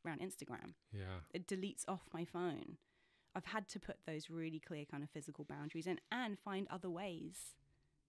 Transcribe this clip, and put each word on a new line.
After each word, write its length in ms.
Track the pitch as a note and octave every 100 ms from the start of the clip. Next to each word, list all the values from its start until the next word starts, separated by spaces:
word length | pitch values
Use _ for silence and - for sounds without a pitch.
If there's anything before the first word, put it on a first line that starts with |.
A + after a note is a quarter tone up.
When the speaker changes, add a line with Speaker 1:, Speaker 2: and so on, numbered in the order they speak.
Speaker 1:
around 160 | E3+ D3
Instagram. 540 | F#3 - - A#2 - - -
Speaker 2:
Yeah. 280 | G#2 F#2 F#2 D#2+
Speaker 1:
It 140 | F#3 F3
deletes 360 | F#3+ G3 - -
off 220 | F#3 -
my 140 | E3 E3+
phone. 540 | F3 F3+ - - - _ _ _ _ _ F3+
I've 100 | -
had 220 | A3 G3+
to 100 | G3+
put 240 | - - -
those 240 | D#3 D#3
really 280 | E3 D#3+ D#3
clear 260 | - D3+ D3
kind 180 | C#3+
of 80 | D3
physical 340 | D#3 D3 C#3+ C#3+
boundaries 400 | D3 D3 E3 E3+
in 140 | E3+ -
and 280 | A#3+ A#3 G3+
find 280 | G#3 F#3+ G3+
other 200 | F3+ F#3
ways 640 | E3+ G3 E3 D#3 F#3 - - - - _ _